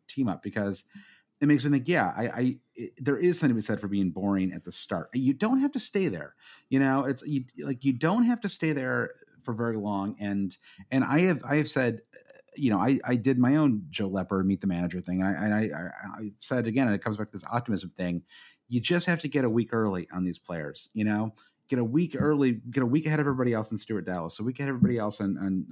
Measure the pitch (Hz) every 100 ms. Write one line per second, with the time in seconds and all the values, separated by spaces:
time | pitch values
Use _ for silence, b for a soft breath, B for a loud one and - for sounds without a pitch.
0 | - - 120 - 104 110 101 95 - B
1 | B B B - 143 143 143 143 123 170
2 | 92 98 117 - 127 - _ - 117 -
3 | 131 127 180 170 147 113 104 104 98 101
4 | 92 92 101 98 92 85 - - - 90
5 | - 123 131 135 220 269 277 247 - 202
6 | 175 85 71 _ B B B 135 135 135
7 | 135 127 151 139 127 - 143 123 135 123
8 | 160 220 240 240 196 - 160 143 127 123
9 | 113 - - _ - 110 117 110 104 98
10 | 101 104 104 101 95 - B B B 131
11 | 117 147 185 147 - 151 - 139 123 113
12 | _ - - - _ - 131 98 117 135
13 | - 127 131 123 123 151 147 107 82 -
14 | 98 95 90 95 95 98 98 87 87 87
15 | 90 92 95 98 107 104 110 76 87 -
16 | 101 - 107 - - 127 113 120 123 101
17 | 117 101 104 92 - 120 120 95 90 -
18 | 90 87 - B B B - 120 - 175
19 | 180 165 147 139 123 113 113 113 107 92
20 | 80 90 92 82 - 85 73 - - 107
21 | 107 107 110 - b b - 127 120 147
22 | 175 127 147 147 131 110 120 135 120 151
23 | 156 151 143 127 123 113 107 104 - 104
24 | 87 90 82 - 113 127 139 127 127 120
25 | 107 - 101 85 95 92 -